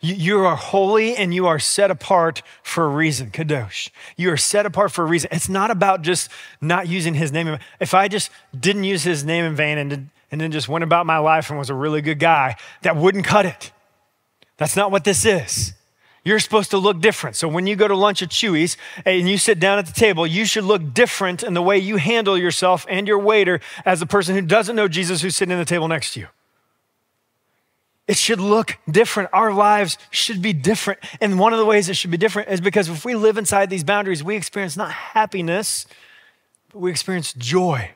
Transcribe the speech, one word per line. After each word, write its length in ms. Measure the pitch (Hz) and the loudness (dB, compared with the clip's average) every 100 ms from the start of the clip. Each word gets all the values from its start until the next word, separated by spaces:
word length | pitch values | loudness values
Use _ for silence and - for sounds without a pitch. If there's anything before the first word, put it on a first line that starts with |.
You, 140 | 160 | -4
you 240 | 196 165 208 185 | -2 0 4 4
are 100 | 151 | 0
holy 580 | - 196 190 214 220 | 0 2 4 4 2
and 200 | 240 185 | 0 -2
you 120 | 175 180 | 2 2
are 120 | 156 | 2
set 320 | - - 202 | 0 2 2
apart 500 | 170 - 185 165 - - - | 0 2 2 2 -2 -14 -20
for 240 | - - 160 | -8 -2 0
a 20 | |
reason, 420 | 143 160 131 120 | 2 0 -2 -6
kadosh. 600 | - 160 147 104 - - - - - | -6 -2 -2 -4 -10 -12 -16 -20 -4
You 160 | 180 | -2
are 60 | 151 | 0
set 260 | - 208 | 0 2
apart 280 | 208 175 202 | 0 0 0
for 100 | - | 0
a 40 | 165 | 0
reason. 220 | 170 - | 0 0
It's 200 | 165 - | -4 -2
not 200 | 190 208 | -2 0
about 300 | 208 196 190 | 2 2 2
just 300 | 160 175 - - - - | 0 -2 -4 -12 -20 -8
not 260 | 151 175 175 | -2 0 0
using 240 | 185 165 | -4 -2
his 180 | 151 160 | -2 -2
name. 280 | 151 165 151 - - | -2 -4 -6 -10 -8
If 140 | 190 | 2
I 160 | 185 196 | 2 2
just 220 | 202 - - _ 135 | -2 -6 -12 _ -4
didn't 260 | 165 202 | -2 0
use 180 | 190 190 | 0 -2
his 220 | 147 156 | -2 -2
name 200 | 147 170 | -2 -2
in 100 | 165 | -2
vain 220 | 151 151 151 | -2 -2 -2
and, 140 | 143 | -4
did, 200 | 143 135 _ _ | -6 -10 _ _
and 80 | 147 | -6
then 120 | 160 | -4
just 180 | 151 123 | -4 -4
went 140 | 165 | -4
about 200 | 165 170 | 0 0
my 140 | 170 160 | 2 2
life 320 | 156 160 147 | 4 2 0
and 80 | 147 | -8
was 100 | 135 | -6
a 60 | |
really 260 | 135 147 151 | -4 -2 -2
good 180 | 147 156 | -2 0
guy, 380 | 165 160 131 117 - - | 4 4 2 -4 -16 -6
that 160 | 180 160 | -2 2
wouldn't 300 | 175 196 180 | 2 2 2
cut 180 | 202 | 2
it. 280 | 185 131 - _ _ _ _ _ _ _ _ _ | 2 -4 -18 _ _ _ _ _ _ _ _ _
That's 180 | 151 | -2
not 160 | 185 202 | 0 2
what 140 | 196 | 2
this 220 | 202 190 226 | 0 2 2
is. 480 | 190 117 - - - _ _ _ _ | 2 0 -4 -4 -8 _ _ _ _
You're 160 | 170 214 | 0 0
supposed 320 | - 220 202 | 2 0 2
to 60 | 196 | 2
look 220 | 190 180 | 2 4
different. 360 | 202 - 139 107 | 2 2 -6 -6
So 100 | 165 | -4
when 220 | 160 185 | -2 -2
you 80 | 208 | 2
go 100 | 208 | 2
to 80 | |
lunch 260 | 196 208 196 | 4 2 0
at 100 | 180 | -4
Chuy's 460 | - 226 160 165 - - - | -2 0 0 0 -4 -12 -4
and 240 | 190 185 180 | 0 2 2
you 100 | 202 | 0
sit 220 | - 190 | 2 2
down 180 | 190 202 | 4 2
at 80 | 175 | -2
the 60 | |
table, 340 | - 226 165 165 | 2 2 2 0
you 180 | 170 | 0
should 200 | 220 226 | -2 -2
look 280 | 190 208 151 | 2 0 0
different 520 | 127 240 - 190 175 | 2 2 2 -4 -4
in 100 | 220 | -4
the 80 | 175 | 0
way 160 | 175 202 | 2 2
you 200 | 190 214 | 0 -2
handle 380 | 156 233 202 185 | 0 0 2 0
yourself 480 | 175 - 185 180 - | 0 0 2 0 -2
and 180 | 190 208 | -6 0
your 140 | 208 | 2
waiter 400 | 202 214 185 175 - - | 4 4 2 0 -4 -6
as 160 | - 185 | -2 0
the 60 | 170 | 0
person 280 | 202 175 | 0 0
who 80 | 190 | -2
doesn't 320 | 175 208 202 | 2 2 2
know 140 | 233 208 | 0 0
Jesus 340 | 160 180 180 | 0 -2 -2
who's 140 | 180 - | -2 -2
sitting 160 | 185 | -2
at 60 | 180 | -2
the 60 | |
table 220 | 165 175 160 | -2 -2 0
next 280 | 160 - | -2 -4
to 60 | - | -10
you. 80 | 87 _ _ _ _ _ _ _ _ _ _ _ _ _ _ _ _ _ - | -14 _ _ _ _ _ _ _ _ _ _ _ _ _ _ _ _ _ -4
It 80 | 208 | -2
should 240 | - 220 | 0 0
look 360 | 196 214 - - - | 2 0 0 -8 0
different. 400 | 156 226 - 185 | 2 2 0 0
Our 200 | 185 220 | 2 2
lives 460 | 196 208 208 190 - - | 4 4 4 2 -4 -8
should 320 | - - 208 | -4 -4 -2
be 100 | 196 | -2
different. 460 | 165 135 220 - 196 - - | 0 0 0 -2 -6 -10 -2
And 180 | 214 185 | 0 4
one 140 | 214 | 4
of 80 | 226 | 4
the 40 | |
ways 240 | 214 208 180 | 4 4 2
it 60 | |
should 160 | 190 185 | -4 -2
be 60 | 170 | 0
different 320 | 214 202 214 | 0 -2 -4
is 120 | 190 | -2
because 280 | 185 208 165 | 0 0 -2
if 160 | 165 | -4
we 100 | 240 | -4
live 240 | 233 214 214 | 2 2 2
inside 320 | 202 202 196 | 0 0 0
these 140 | 190 | -2
boundaries, 400 | 151 208 196 170 | 0 0 0 -4
we 100 | 156 | -4
experience 420 | 214 165 - 190 151 | -6 -6 -6 -6 -6
not 140 | 214 | -8
happiness, 960 | - - 220 214 196 165 180 220 - - - - _ _ _ _ _ _ | -8 -4 -2 -2 -2 -2 -2 -2 -6 -10 -20 -20 _ _ _ _ _ _
but 80 | 208 | -6
we 100 | 180 | -4
experience 440 | 165 - 185 156 | -4 -4 -4 -6
joy. 580 | 127 120 180 180 139 95 | -8 -2 0 2 -2 -4